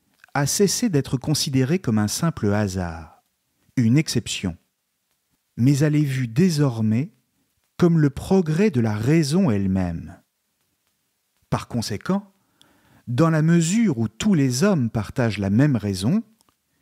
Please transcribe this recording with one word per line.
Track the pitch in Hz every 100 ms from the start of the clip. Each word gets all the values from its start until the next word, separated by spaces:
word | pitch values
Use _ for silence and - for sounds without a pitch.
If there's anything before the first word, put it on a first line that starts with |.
| _ _ _
a | 139 143
cessé | - 196 - 240
d'être | 147 - 135
considérée | - 151 - 131 127 185
comme | - 110
un | 104
simple | - 165 - 104
hasard, | 101 104 95 87 82 80 _ _ _ _ _ _ -
une | 113 139
exception, | 160 120 - - 92 85 _ _ _ _ _ _ _ _ _ -
mais | 127 143
elle | 156 147
est |
vue | 147 131 123
désormais | 113 185 147 143 113 110 110 165 _ _ _ _ _ _ -
comme | 175 165
le | 147
progrès | - - 190 160 156 214
de | 127
la | 113
raison | 104 117 160 139 175 180
elle-même. | 101 98 95 90 82 78 87 _ _ _ _ _ _ _ _ _ _ _ _ -
Par | 120 -
conséquent, | 120 - 101 - 196 196 _ _ _ _ _ _ _ -
dans | 123 165
la | 160
mesure | 160 170 160 214 220 113
où | 113
tous | - 214
les | 175 135 123
hommes | 202 175 117
partagent | 113 95 - 117 98
la | 98
même | 104 147 120
raison, | 104 92 104 208 - _ _ _ _ _